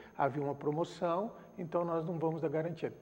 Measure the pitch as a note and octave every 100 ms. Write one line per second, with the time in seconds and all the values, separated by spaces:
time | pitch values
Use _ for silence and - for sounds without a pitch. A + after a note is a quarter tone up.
0 | - - C#3 D3 C#3+ C#3 C#3+ D3+ E3+ -
1 | F3 E3+ A3+ - - - E3 E3+ E3+ E3
2 | D#3+ E3 D#3+ D#3+ D#3 D#3 E3 D#3 B2+ -